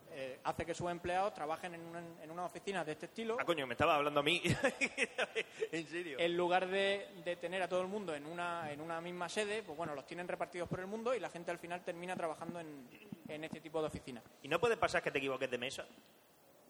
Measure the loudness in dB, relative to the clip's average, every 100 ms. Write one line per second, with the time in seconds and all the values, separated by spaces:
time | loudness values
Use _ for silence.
0 | -14 -8 -8 -4 -2 -2 -2 -2 -2 -2
1 | 2 2 2 0 -2 -2 -4 -8 -8 -8
2 | -8 -12 -10 -6 -6 -4 -4 -2 -2 -4
3 | -8 -6 -2 0 2 2 2 4 6 8
4 | 6 4 4 4 4 4 4 2 -2 0
5 | -2 0 -2 0 -4 -4 -2 -2 -4 -4
6 | -4 2 4 4 6 6 4 2 4 2
7 | -2 -8 -6 -4 -2 -2 2 2 0 -2
8 | -2 -4 -4 -4 -2 -2 -4 -6 -4 -4
9 | -4 -4 -2 0 0 -2 -4 -4 -4 -4
10 | -6 -8 -4 -2 -2 -2 -2 -2 -4 -4
11 | 0 0 -2 -6 -4 -4 -4 -6 -4 -6
12 | -4 -2 -2 -2 -6 -6 -8 -12 -14 -18
13 | -14 -12 -8 -6 -6 -8 -4 0 0 -2
14 | -8 -12 -12 -16 0 4 6 6 6 4
15 | 4 2 0 0 0 0 -2 -4 -10 -14
16 | -20 -20 -20 -20 -20 -20 -20